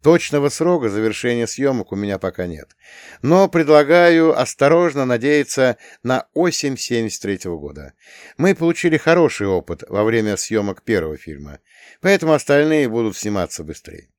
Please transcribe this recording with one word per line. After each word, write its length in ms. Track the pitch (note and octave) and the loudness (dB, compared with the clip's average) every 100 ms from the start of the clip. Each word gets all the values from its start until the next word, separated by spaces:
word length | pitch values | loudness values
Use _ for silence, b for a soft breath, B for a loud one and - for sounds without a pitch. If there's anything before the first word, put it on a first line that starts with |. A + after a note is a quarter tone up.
Точного 460 | D3 E3+ - D3 C#3+ | 4 4 2 -2 -2
срока 380 | - E3 F3 A#2 | -2 0 0 -2
завершения 580 | G2+ A2 G#2 B2 A#2+ A2+ | -2 -2 -2 -4 -2 -4
съёмок 440 | - C#3 B2+ F#2 | -2 -2 -2 -4
у 40 | G2 | -6
меня 240 | G2+ G2 | -6 -4
пока 260 | F#2+ - F2+ | -6 -6 -10
нет, 300 | D#2 - _ B B B B | -10 -16 _ B B B B
но 260 | C3 F3+ G3 | 2 4 4
предлагаю 880 | E3+ D3+ D3+ C#3+ E3+ F3 E3 D#3+ - | 2 4 6 6 6 6 6 4 2
осторожно 640 | B2 - C#3 E3 F3 C#3+ C3 | -2 0 2 4 2 -2 -2
надеяться 720 | A#2+ C3 D3 C#3 - B2+ A2+ B B | 0 2 0 0 0 0 0 B B
на 240 | A#2 B2+ - - | -4 -4 -4 -2
осень 420 | F3 - C#3+ C3 | -2 -2 -6 -6
семьдесят 460 | - A#2+ A2+ - | -4 -4 -4 -6
третьего 340 | G2 G2 F#2 E2 | -6 -6 -6 -10
года. 360 | D2 C#2+ C#2 _ B B B - | -12 -16 -20 _ B B B -2
Мы 160 | F3 | 0
получили 440 | F#3+ E3 E3 F3 D#3 | 2 0 0 0 0
хороший 500 | - E3+ D3 - G2 | 2 4 2 0 -2
опыт 360 | F#2 - E2 - | -2 -4 -12 -6
во 160 | G2 | -2
время 340 | G#2+ A2+ G#2+ G2 | 0 0 -2 -4
съёмок 460 | - A2 G2+ F#2+ | -2 -2 -2 -8
первого 340 | - G#2+ D#2+ D2+ | -2 -2 -2 -10
фильма, 420 | - C#2+ D2 D2 b b b b | -14 -16 -16 -20 b b b b
поэтому 320 | F#3 G3 D#3+ | 0 2 2
остальные 540 | D3+ - C#3+ D3+ D#3 C3 | 0 2 0 2 0 0
будут 300 | A2+ A2 F#2 | -2 -4 -4
сниматься 460 | G#2+ G#2 F2 - | -6 -4 -4 -8
быстрее. 460 | D#2 D#2 - D#2 _ | -14 -14 -16 -20 _